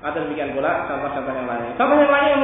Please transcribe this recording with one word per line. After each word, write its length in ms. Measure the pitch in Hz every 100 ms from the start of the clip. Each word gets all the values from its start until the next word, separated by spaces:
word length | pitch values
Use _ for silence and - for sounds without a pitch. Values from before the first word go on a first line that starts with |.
| 147
Atau 160 | 160
demikian 340 | 151 151 143 131
pula 300 | 151 175 -
contoh-contoh 460 | 139 139 139 131
yang 160 | 131 123
lain. 260 | 117 117 -
Contoh 220 | 277 294
yang 100 | 285
lain 200 | 285 285
yang 120 | 277